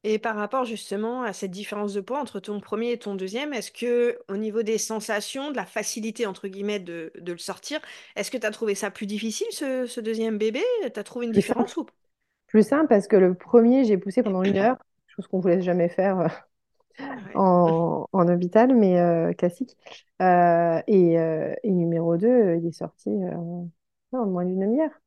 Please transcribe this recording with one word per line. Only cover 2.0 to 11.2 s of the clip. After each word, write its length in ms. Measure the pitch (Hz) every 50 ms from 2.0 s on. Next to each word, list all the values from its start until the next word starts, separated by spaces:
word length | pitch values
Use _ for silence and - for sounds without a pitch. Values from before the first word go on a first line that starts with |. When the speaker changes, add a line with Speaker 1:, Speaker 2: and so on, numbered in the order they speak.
Speaker 1:
poids 180 | 185 - 247 294
entre 200 | 269 - - 196
ton 200 | - 214 208 202
premier 320 | 196 - 214 214 233 240
et 80 | 240 226
ton 160 | - 208 196
deuxième, 380 | 190 190 190 202 247 294 302 294
est-ce 180 | 214 - -
que 480 | _ - 233 240 240 240 240 240 240 - - -
au 80 | 196
niveau 240 | 208 220 220 202 226
des 160 | 226 208 226
sensations, 720 | 208 - - 220 220 214 - 214 208 208 - - 269 277 302
de 60 | 277
la 100 | 233 190
facilité, 600 | - - 220 208 - - 233 214 226 214 - 233
entre 200 | 202 185 - -
guillemets, 320 | 196 190 196 202 208 208 202
de, 320 | 180 175 170 170 160 160 _ -
de 120 | 170 180
le 80 | 175 165
sortir, 400 | - - 180 - - - 285 - - - - - - - _
est-ce 140 | - 202 -
que 80 | -
t'as 140 | 247 226 214
trouvé 240 | 214 - 233 214 202
ça 160 | - 214 196
plus 160 | - - 214
difficile, 400 | 196 214 208 220 226 214 - 415 466
ce, 380 | 392 - 302 269 262 254 254
ce 120 | 233 - 247
deuxième 380 | 214 220 226 220 220 226 220
bébé ? 240 | 208 214 226 220 277 403 508 494 453 359 240 -
T'as 100 | 214 202
trouvé 220 | - - 240